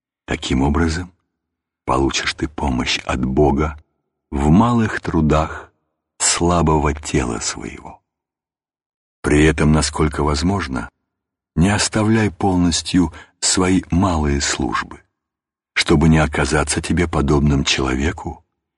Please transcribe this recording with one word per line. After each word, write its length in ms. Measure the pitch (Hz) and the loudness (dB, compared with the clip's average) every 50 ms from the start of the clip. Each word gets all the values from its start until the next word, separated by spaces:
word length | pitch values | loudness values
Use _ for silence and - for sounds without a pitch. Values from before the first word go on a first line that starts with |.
| _ _ _ _ _ | _ _ _ _ _
Таким 360 | - 67 - - - 67 65 | -6 -6 -4 -4 -2 0 0
образом, 500 | 67 71 71 76 85 80 80 85 90 90 - _ _ _ _ _ _ _ _ _ _ _ _ _ _ | 2 2 2 2 0 0 -2 -4 -8 -10 -16 _ _ _ _ _ _ _ _ _ _ _ _ _ _
получишь 480 | - 64 65 67 64 - - - - - | -2 0 0 0 0 -2 -4 -6 -6 -6
ты 140 | - 80 73 | -6 -8 -8
помощь 520 | - - - 69 64 62 67 - - - | -6 -6 -4 -4 -2 -2 -2 -4 -4 -6
от 260 | - - - 64 64 | -4 -4 -4 -4 -4
Бога 520 | 65 65 73 76 69 67 73 76 73 73 - - _ _ _ _ _ _ _ _ _ | -2 0 2 2 2 2 0 -2 -2 -6 -10 -18 _ _ _ _ _ _ _ _ _
в 200 | 78 71 71 76 | -6 -2 2 4
малых 520 | 80 101 113 120 123 117 110 107 - - | 4 4 4 4 2 2 0 0 -2 -6
трудах 720 | - - 76 80 78 76 78 78 78 78 - - - - _ _ _ _ _ _ _ _ _ - | -6 -4 0 0 2 2 2 2 0 -2 -6 -12 -16 -20 _ _ _ _ _ _ _ _ _ -4
слабого 760 | - - - - 85 87 87 85 80 80 78 76 73 73 71 | -4 -2 -2 0 0 0 2 2 2 2 2 2 0 0 -2
тела 460 | 73 - - - 76 64 60 57 55 | -4 -6 -4 -2 -2 -2 -2 -4 -6
своего. 600 | - - - 53 60 58 - - - 87 - - _ _ _ _ _ _ _ _ _ _ _ _ _ _ _ _ _ _ _ _ _ _ _ _ | -6 -8 -8 -10 -12 -14 -14 -16 -18 -20 -20 -20 _ _ _ _ _ _ _ _ _ _ _ _ _ _ _ _ _ _ _ _ _ _ _ _
При 220 | - - 71 73 76 | -2 0 2 4 4
этом, 280 | 78 78 76 80 76 | 4 4 4 2 4
насколько 520 | 78 78 78 - - - 78 78 73 - 71 | 4 2 2 0 -2 -2 -2 -2 0 -2 -2
возможно, 680 | 76 76 71 78 92 98 98 80 67 65 60 57 - - _ _ _ _ _ _ _ _ _ _ _ - | -2 -2 0 0 0 -2 -2 -4 -6 -6 -8 -8 -10 -14 _ _ _ _ _ _ _ _ _ _ _ -2
не 140 | 80 85 101 | 0 2 2
оставляй 600 | 104 104 - - - 110 107 107 110 113 107 98 | 2 0 -2 -2 0 0 2 2 4 2 2 0
полностью 840 | 87 - - 98 92 90 87 87 80 - - - - 92 87 82 - - - - _ _ | -2 -2 -2 0 2 2 2 2 0 -2 -2 0 0 2 2 0 -2 -8 -20 -20 _ _
свои 420 | - - - 95 92 92 95 90 - - | -4 -2 0 2 2 2 2 2 0 0
малые 520 | 87 85 101 95 85 80 76 73 71 71 | 0 0 2 2 2 0 0 0 0 0
службы, 600 | - - - - 69 60 57 - - - - - _ _ _ _ _ _ _ _ _ _ _ _ _ _ - | -2 -2 -4 -4 -4 -4 -4 -6 -6 -8 -12 -18 _ _ _ _ _ _ _ _ _ _ _ _ _ _ -8
чтобы 340 | - - - 87 76 80 80 | -4 0 2 4 4 6 6
не 120 | 80 78 | 6 4
оказаться 600 | 76 73 76 78 76 71 78 76 73 - - 82 | 4 2 0 -2 -2 0 0 0 0 -2 -2 -4
тебе 260 | 80 - 82 80 87 80 | -4 -2 -2 0 0 0
подобным 560 | - 76 71 69 76 71 71 73 71 67 65 | 0 0 0 2 2 2 2 2 2 0 0
человеку, 840 | - - - 67 65 64 65 69 - - - - 85 - - _ _ _ _ _ _ _ | -2 -2 -2 -2 -2 -2 -2 -2 -4 -4 -6 -10 -12 -12 -14 _ _ _ _ _ _ _